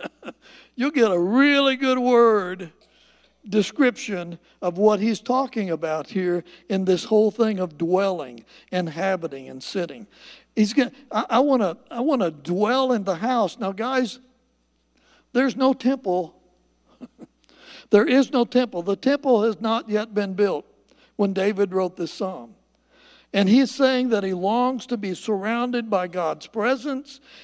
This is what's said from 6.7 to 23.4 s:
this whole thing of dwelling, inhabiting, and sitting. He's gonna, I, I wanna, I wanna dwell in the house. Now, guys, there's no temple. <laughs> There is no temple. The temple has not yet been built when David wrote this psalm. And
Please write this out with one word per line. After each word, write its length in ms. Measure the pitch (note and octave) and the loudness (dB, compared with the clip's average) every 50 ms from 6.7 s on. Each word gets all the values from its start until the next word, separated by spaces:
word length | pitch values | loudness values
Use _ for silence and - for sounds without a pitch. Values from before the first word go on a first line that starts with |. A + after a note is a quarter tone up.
| G3+ F#3+ F#3 | -2 0 2
this 180 | F#3 F#3 F3 - | 2 2 2 2
whole 280 | - A3 G#3+ G#3+ G#3+ | 2 4 4 4 4
thing 280 | G3+ - A3+ A3 G#3+ F#3 | 2 2 0 0 0 -2
of 180 | F#3 E3+ D3+ D3 | -4 -4 -4 -4
dwelling, 680 | E3+ E3 F#3 F#3 G3+ G3 F#3 E3+ C#3 B2+ A#2+ A#2 - _ - - - - | -2 0 2 2 2 2 0 -4 -6 -10 -12 -18 -20 _ -20 -20 -14 -6
inhabiting, 800 | - F3+ F3+ D#3+ C#3+ E3+ F#3+ F#3+ F#3+ F3+ D#3+ D#3 C#3 C3+ C3 C3 | -4 -4 -4 -4 -4 -2 -2 0 0 -2 -4 -6 -8 -10 -12 -12
and 120 | C3 C3 | -14 -14
sitting. 460 | - - - G3 F3 E3 C3 A#2+ - - _ - - - - - _ _ - | -12 -8 -6 -6 -6 -6 -8 -14 -18 -20 _ -20 -20 -20 -20 -20 _ _ 0
He's 180 | - G#3+ G3+ - | 0 0 2 2
gonna, 180 | D4 B3 A#3 - - - - | 2 0 0 -2 -12 -12 -6
I, 140 | - G#3 - - | -4 -4 -2 0
I 80 | A#3 A#3 | 2 2
wanna, 380 | C#4 D4 C4+ B3 G#3+ F3 E3 - _ - | 4 4 2 2 2 0 -2 -4 _ -12
I 80 | - A#3+ | -6 -4
wanna 320 | B3 D#4 D4 B3 G3 E3 | -2 0 0 2 0 -2
dwell 600 | D#3 D3 C#3 D3+ F3 F#3+ G#3 G#3+ B3 C4+ C4 B3+ B3 | -4 -4 -6 -4 -2 0 0 2 2 2 2 2 0
in 100 | G#3+ F#3+ | 0 0
the 120 | F#3+ F3+ | -2 -4
house. 420 | D#3+ G3 A#3+ B3+ A#3+ G#3 E3+ - - | -2 0 0 0 0 0 -2 -2 -4
Now, 140 | A3 F#3+ | -6 -6
guys, 480 | G3 F#3+ A3 B3+ C4+ C4 C4 G#3 - - _ _ _ _ _ _ _ _ _ _ _ _ _ _ _ _ _ _ _ _ _ _ - | -6 -4 -4 -2 0 0 -2 -2 -4 -10 _ _ _ _ _ _ _ _ _ _ _ _ _ _ _ _ _ _ _ _ _ _ 0
there's 220 | B3 C4+ C4 F3+ | 0 0 0 2
no 180 | G#3+ C4 C4 C4 | 2 2 2 2
temple. 600 | C4 - B3 C#4 - - G3 F3+ F3+ E3+ D#3 - _ _ _ _ _ _ _ _ _ _ _ _ - | 2 0 0 0 0 -2 -2 -2 -2 -2 -4 -8 _ _ _ _ _ _ _ _ _ _ _ _ -20
<laughs> 60 | - - _ - - - _ _ _ _ _ _ - - - - - - | -20 -20 _ -20 -20 -20 _ _ _ _ _ _ -20 -20 -20 -20 -12 -4
There 140 | - G3+ G#3+ | -2 -2 0
is 260 | E4 B3+ C4+ C4 C4+ | 2 2 2 0 0
no 140 | - B3+ A#3+ | 0 -2 -2
temple. 380 | - - B3 B3+ A3 - F3 E3+ | 0 0 -2 -2 -2 -4 -8 -6
The 120 | F#3+ G3 | -6 -6
temple 460 | G3 - C4 C#4+ C#4+ - C#4 B3 G#3 | -4 -2 -2 -2 -2 0 0 2 2
has 180 | G#3 A3+ G#3 D#3 | 2 0 -2 -4
not 300 | G#3+ A3 A3+ A#3+ - A3+ | -4 -4 -4 -4 -4 -4
yet 240 | G#3 G#3 G#3 A3+ G#3+ | -4 -4 -4 -4 -4
been 220 | G3+ G3+ F#3+ F#3+ | -4 -4 -4 -2
built 320 | F3+ G#3 G3 E3 C#3+ - _ _ _ _ _ _ _ _ _ _ - | 0 0 0 0 -2 -8 _ _ _ _ _ _ _ _ _ _ -2
when 140 | G3+ G3 F#3+ | -2 0 0
David 400 | F#3 F#3+ G#3 G#3+ F#3+ G3+ F#3 F#3 | 0 0 0 0 0 -2 0 0
wrote 240 | F#3 F#3 F3+ F3+ - | 0 -2 -2 -2 -6
this 160 | F3 D#3 - | -8 -8 -6
psalm. 420 | - G#3+ F#3 F#3+ C3+ A#2+ A#2 - _ _ _ _ _ _ _ _ _ _ - - _ _ _ - | -6 -6 -6 -8 -10 -14 -18 -20 _ _ _ _ _ _ _ _ _ _ -20 -20 _ _ _ 0
And 160 | G3 | 2